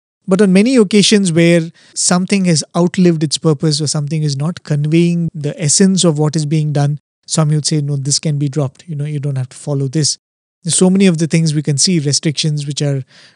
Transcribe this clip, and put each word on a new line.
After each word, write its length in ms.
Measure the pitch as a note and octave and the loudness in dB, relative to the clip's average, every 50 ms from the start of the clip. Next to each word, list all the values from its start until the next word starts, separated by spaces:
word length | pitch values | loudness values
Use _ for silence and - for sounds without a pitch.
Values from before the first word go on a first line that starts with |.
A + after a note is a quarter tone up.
| _ _ _ _ _ | _ _ _ _ _
But 120 | - F#3+ F#3+ | 0 2 2
on 140 | G#3+ F#3+ F3+ | 4 4 4
many 220 | G3 G#3+ B3 C4+ | 4 4 4 4
occasions 580 | B3 G#3 F3 - G#3 F#3 - A3 G3+ G3 F3 D#3 | 4 4 4 4 2 4 4 4 2 2 2 2
where 380 | E3 E3+ E3+ E3+ E3+ E3 E3+ - _ _ _ - | 4 4 4 4 2 0 -2 -10 _ _ _ -8
something 500 | - - - F3+ F3+ F#3 - G3+ G3 F#3 | -4 -2 0 0 0 0 0 0 0 2
has 180 | F3+ E3 C#3+ - - - | 2 0 0 -2 -2 -2
outlived 480 | F3 F3 F3 - G3 F3+ F3 E3+ D#3 D#3+ | 0 0 0 2 2 2 2 2 2 -2
its 160 | C#3+ - - | -4 -4 -2
purpose 420 | - D#3+ D3+ C#3 E3+ D#3 D3 C#3+ | 0 0 0 0 0 -2 -2 -2
or 60 | D#3 | -4
something 340 | C3+ - D#3 D3 C#3+ D#3+ D#3 | -4 -4 -4 -4 -4 -4 -2
is 160 | D3+ D3 C3+ | -2 -2 -4
not 240 | C3+ D3 E3+ F3 - - | -4 -6 -6 -8 -8 -6
conveying 640 | - D3+ C#3+ D3 D3+ D#3+ E3 E3+ E3+ F3 E3+ E3+ D#3+ - | -4 -2 -2 0 0 2 2 2 2 0 -2 -2 -4 -6
the 260 | D#3+ C#3 D3 - - | -6 -8 -8 -6 -4
essence 440 | E3+ C#3+ - - G3 F#3+ F#3+ F3 - | -2 0 2 4 4 4 4 2 2
of 160 | E3+ D3+ D3 | 2 2 2
what 160 | D3+ D3+ C#3+ | 0 0 0
is 100 | D#3+ D3+ | -2 -2
being 260 | C#3+ D#3+ D#3 D3+ D3+ | -2 -2 -2 -2 0
done, 280 | C#3+ C#3+ C#3+ C#3+ D3+ C#3+ _ _ _ _ _ | 0 0 0 0 -2 -4 _ _ _ _ _
Swami 300 | - - E3+ D#3 D3 D#3 | -6 -2 0 0 2 0
would 100 | D3+ C#3 | 0 0
say, 160 | - D#3+ D3+ | -2 -2 -2
"No, 140 | C#3+ C#3+ D3 | -2 -2 -4
this 240 | C#3 C3 C#3+ C#3 - | -4 -4 -4 -4 -2
can 180 | - E3 D3 | -2 -2 -2
be 100 | C#3+ D3 | -2 -2
dropped. 400 | C#3 C3 D#3 C#3+ C3 - - - | -2 -2 -4 -4 -4 -6 -12 -14
You 80 | F3 D#3 | -12 -8
know, 100 | C#3+ C#3+ | -8 -6
you 140 | D3+ D3+ C#3+ | -6 -6 -6
don't 160 | C3 C#3+ C3+ | -6 -4 -4
have 140 | C3 B2+ - | -6 -6 -8
to 80 | - | -10
follow 300 | - - D3 D3 C#3 C#3 | -12 -8 -6 -4 -4 -2
this." 320 | C3 C3 D#3+ C#3+ - - - _ _ _ _ _ _ _ _ - | -2 -2 -2 -2 -2 -4 -6 _ _ _ _ _ _ _ _ -8
There's 120 | E3+ - | -4 0
so 160 | - F#3 F#3 | 2 2 4
many 160 | F#3+ G3 G3+ | 4 4 4
of 100 | F#3+ E3 | 4 2
the 80 | D3+ E3 | 2 0
things 300 | D3 - E3 E3 D#3 D3 | 0 0 0 0 0 0
we 80 | D#3 C#3 | -2 -2
can 160 | D#3 C#3+ C3+ | -2 -2 0
see, 180 | - G3 F#3 | 0 0 0
restrictions 720 | D#3+ C#3 D3 C3+ - - E3 C3+ - - D#3 D3 D3 C#3+ | 0 0 0 -2 -2 -2 -2 -2 -2 -2 -4 -4 -4 -6
which 160 | D3 C#3+ - D3+ | -8 -6 -4 -2
are 200 | C#3+ C#3 C3+ C3 _ _ - - _ _ | -2 -2 -4 -6 _ _ -20 -20 _ _